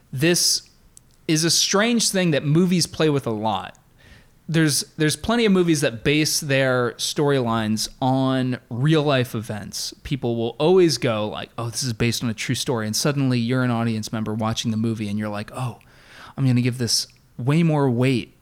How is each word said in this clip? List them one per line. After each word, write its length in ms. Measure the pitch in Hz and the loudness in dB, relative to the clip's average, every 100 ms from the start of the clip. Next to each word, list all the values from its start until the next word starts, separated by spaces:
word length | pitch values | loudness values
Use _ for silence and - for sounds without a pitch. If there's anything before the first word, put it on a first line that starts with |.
| _ | _
this 560 | 127 160 175 - - - _ _ - _ _ - | -2 0 2 0 -2 -6 _ _ -20 _ _ -2
is 160 | 156 | 0
a 80 | 165 | 2
strange 580 | - - 196 233 233 - | 0 2 2 2 2 0
thing 220 | 190 175 | 0 2
that 120 | 135 | 2
movies 440 | 143 160 185 180 - | 2 2 4 2 0
play 200 | - 156 | 0 2
with 160 | 139 120 | 2 -2
a 40 | |
lot. 460 | 107 110 95 92 - _ _ - - _ _ - | -2 -2 -2 -6 -16 _ _ -20 -20 _ _ -4
There's, 340 | 160 156 131 - - | 2 2 0 -4 -2
there's 180 | 151 - | 0 0
plenty 300 | - 240 220 | -2 2 4
of 60 | |
movies 300 | 190 170 151 | 4 4 2
that 220 | 139 113 | 0 -2
base 360 | 147 151 151 - | 0 2 2 -2
their 540 | 147 135 131 127 120 | 0 0 2 2 0
storylines 920 | - - - 143 139 117 113 107 107 - - | -4 -6 0 2 2 0 0 0 -2 -4 -2
on 560 | 131 131 131 131 127 123 - | 0 2 2 0 -2 -4 -8
real 320 | 117 151 160 | -2 2 2
life 320 | 147 131 123 117 | 2 0 0 -6
events. 580 | 107 104 98 - - - | -8 -10 -10 -8 -10 -10
People 360 | - 135 120 117 | -8 -4 -2 -2
will 180 | 113 - | -2 0
always 400 | 156 190 170 131 | 4 6 4 2
go 300 | 127 110 107 | -2 -2 -4
like, 220 | 71 - - | -6 -10 -10
"Oh, 140 | 117 | -8
this 140 | - | -6
is 100 | 127 | -6
based 300 | 110 117 - | -2 -2 0
on 80 | 120 | -4
a 20 | |
true 220 | 107 - 123 | -4 -4 -4
story." 320 | - 117 107 | -2 -4 -2
And 80 | 110 | -2
suddenly 420 | 156 139 131 123 | 0 0 0 0
you're 240 | 117 127 | 0 0
an 80 | 127 | 0
audience 420 | 117 117 110 107 | 0 -2 -4 -6
member 220 | 113 110 | -6 -4
watching 380 | 110 110 117 120 | -2 -2 -2 -2
the 60 | 110 | -2
movie 300 | 113 110 104 | -2 -2 -4
and 120 | 104 | -4
you're 100 | 107 | -4
like, 220 | 104 107 | -6 -10
"Oh, 240 | 123 123 - - - - - - - | -8 -8 -10 -20 -20 -20 -20 -16 -2
I'm 120 | 131 | 2
gonna 140 | 123 | 2
give 160 | 123 127 | 2 -2
this 260 | 113 - - _ _ - | -2 -2 -4 _ _ -6
way 260 | 120 160 | 0 2
more 260 | 165 151 135 | 2 4 2
weight 460 | 120 131 120 73 _ | 2 2 0 -2 _